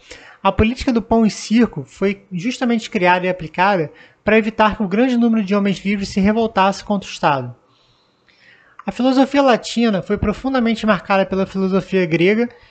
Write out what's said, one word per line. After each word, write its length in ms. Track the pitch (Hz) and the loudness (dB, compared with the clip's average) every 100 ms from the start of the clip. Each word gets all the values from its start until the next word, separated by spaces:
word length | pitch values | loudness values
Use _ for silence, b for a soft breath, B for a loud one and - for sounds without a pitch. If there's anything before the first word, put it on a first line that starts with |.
| B B B B | B B B B
A 80 | 196 | -2
política 420 | 190 220 254 - | 2 0 0 -2
do 80 | 233 | -2
pão 240 | - 226 214 | 0 2 2
e 60 | |
circo 520 | - - 226 226 - | 0 0 2 2 -2
foi 400 | 131 - 196 202 _ | -14 -4 -4 -4 _
justamente 600 | 180 214 247 247 233 - | -6 -6 -4 -2 -2 -2
criada 340 | 220 180 180 185 | 0 2 2 0
e 40 | |
aplicada 640 | 180 156 - 190 196 151 B B B | -4 -6 0 2 2 -2 B B B
para 140 | - 220 | 2 2
evitar 380 | 220 220 214 196 | 2 0 0 0
que 80 | |
o 40 | 196 | -2
grande 300 | 202 262 240 | 0 2 2
número 260 | 233 226 | 2 2
de 120 | 185 202 | 0 0
homens 280 | 202 196 | 0 -2
livres 260 | 196 202 196 | -2 -4 -2
se 100 | 202 | 0
revoltasse 640 | 196 220 220 208 190 196 | 2 2 0 2 0 0
contra 260 | - 202 196 | -4 -4 -4
o 20 | |
Estado. 440 | - 165 139 123 120 _ _ _ _ _ _ _ B B B B B - | -2 0 0 -4 -14 _ _ _ _ _ _ _ B B B B B -10
A 60 | |
filosofia 500 | - 254 262 269 285 | -2 0 2 2 2
latina 600 | 277 220 - 226 233 190 | 2 2 0 -2 0 0
foi 160 | 165 208 | -4 -4
profundamente 680 | 214 - 254 262 226 226 214 | -2 -4 -4 -2 -2 0 0
marcada 400 | 185 - 196 190 | 0 2 0 0
pela 200 | 190 190 | -2 -4
filosofia 600 | 196 190 190 - 190 175 | -4 -2 -2 0 -2 0
grega 440 | 160 175 214 240 b b | 2 2 2 -2 b b